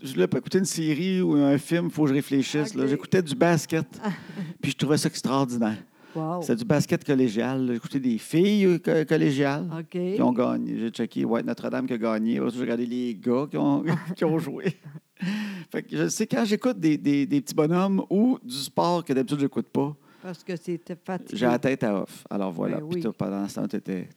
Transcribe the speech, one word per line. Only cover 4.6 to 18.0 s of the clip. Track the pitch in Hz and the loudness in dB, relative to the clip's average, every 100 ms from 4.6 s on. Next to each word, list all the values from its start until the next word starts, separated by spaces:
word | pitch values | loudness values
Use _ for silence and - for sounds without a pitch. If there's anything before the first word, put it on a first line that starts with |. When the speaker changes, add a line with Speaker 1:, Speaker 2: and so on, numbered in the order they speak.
Speaker 1:
Puis | 139 | -4
je | - | -2
trouvais | 139 147 | 2 2
ça | 160 | 2
extraordinaire. | - 117 135 131 120 110 104 - _ - 160 | -2 0 2 2 0 -2 -2 -10 _ -12 -6
Speaker 2:
Wow. | 160 175 | -4 -4
Speaker 1:
C'était | 156 117 | -2 -2
du | |
basket | 120 147 - 170 | 2 0 2 -2
collégial, | - 135 127 104 123 131 | 2 4 4 2 0 0
là. | 127 | -2
J'ai | 117 | -4
écouté | - 139 | -4 -2
des | 127 110 | 0 -2
filles, | - 156 202 208 190 | 0 2 4 6 4
euh, | 170 | 4
co-, | 160 160 156 | 2 0 2
collégiales | 156 156 135 139 147 180 160 | 2 4 2 0 0 -4 -8
Speaker 2:
Ok. | 160 180 180 202 | -8 -6 -4 0
Speaker 1:
qui | |
ont | 123 | 0
gagné. | 123 123 120 117 113 | 2 0 0 -4 -4
J'ai | 113 | -6
checké | - 113 135 | -4 -4 -2
White | 127 117 117 | 0 0 -2
Notre-Dame | 117 120 127 127 | -6 -4 -4 -4
qui | |
a | 117 | -2
gagné. | 113 110 113 135 | -2 0 0 0
Après | 127 | -2
ça, | 123 | -2
j'ai | |
regardé | 120 117 120 | -4 -2 -2
les | 123 123 | -4 -4
gars | 98 120 123 147 | -4 0 0 0
qui | 151 | 0
ont, | 143 143 | 2 2
<laughs> | 165 160 165 185 | 0 -2 -4 -2
qui | |
ont | 165 160 | 0 0
joué. | 156 - 185 - 147 147 _ - 185 214 208 185 160 | -2 -4 -4 -4 -16 -20 _ -8 -4 -4 -6 -10 -8
Fait | 160 | -8
que | - 151 | -6 -2
je | 170 | -2
sais, | - 220 | 0 0
quand | 254 | 0
j'écoute | 220 208 254 202 | 2 2 0 2
des, | 160 147 | 2 2
des, | 143 143 135 | 2 2 2
des | 143 | 0
petits | - | 0
bonhommes | - 151 175 196 190 | 0 2 4 2 0